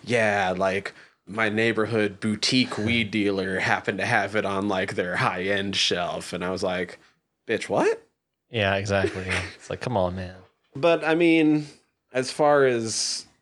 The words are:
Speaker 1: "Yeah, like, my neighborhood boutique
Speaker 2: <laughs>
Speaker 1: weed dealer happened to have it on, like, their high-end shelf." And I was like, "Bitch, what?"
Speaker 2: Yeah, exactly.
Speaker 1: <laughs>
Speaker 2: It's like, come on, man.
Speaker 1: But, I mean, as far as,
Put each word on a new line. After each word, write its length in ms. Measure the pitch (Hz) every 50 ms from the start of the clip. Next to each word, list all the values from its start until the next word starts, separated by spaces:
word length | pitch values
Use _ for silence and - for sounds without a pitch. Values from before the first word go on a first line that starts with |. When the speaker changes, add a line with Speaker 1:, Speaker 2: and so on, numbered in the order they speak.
| -
Speaker 1:
"Yeah, 500 | - 120 117 110 104 101 101 95 92 92
like, 380 | 92 98 95 95 98 98 - - - - - _ _ _ -
my 220 | 95 113 110 104
neighborhood 720 | 104 110 113 113 107 110 107 104 117 107 104 98 95 -
boutique 580 | - 107 107 - - - 131 127 120 - - 107
Speaker 2:
<laughs> 0 |
Speaker 1:
weed 340 | 104 113 120 117 110 98
dealer 480 | 104 107 101 101 98 95 92 95 92 92
happened 380 | 98 117 104 92 - - 107 92
to 60 | 101
have 300 | 110 120 107 101 98 107
it 100 | 107 98
on, 220 | 95 98 95 98 104
like, 280 | 98 95 98 98 101
their 220 | 104 92 90 90 101
high-end 580 | 123 113 90 90 92 98 101 98 101 101 92
shelf." 560 | 92 - - 101 87 87 80 78 90 - - 92
And 100 | 87 90
I 80 | 90
was 120 | 92 85 101
like, 360 | 92 90 90 90 - - - _ _ _ _ _ _ _ _ _ -
"Bitch, 200 | 113 98 - -
what?" 320 | 98 139 349 440 440 - - _ _ _ _ _ _ _ _ _
Speaker 2:
Yeah, 260 | - 113 101 98 98
exactly. 500 | 98 101 101 98 98 95 - - 95 92 92 92 92
Speaker 1:
<laughs> 140 | 90 92 -
Speaker 2:
It's 140 | - - -
like, 120 | 92 -
come 160 | - - 120 98
on, 180 | 92 90 90
man. 200 | 92 90 82 - 92 - _ _ _ _ _ -
Speaker 1:
But, 280 | 135 151 170 165 160 151
I 120 | 156 160
mean, 520 | 170 175 165 165 165 156 156 151 151 147 147 - _ _ _ _ _ _ _ -
as 180 | 127 131 127
far 340 | - - 151 147 147 143 135
as, 600 | 131 123 117 113 110 104 - - - - - - - _ _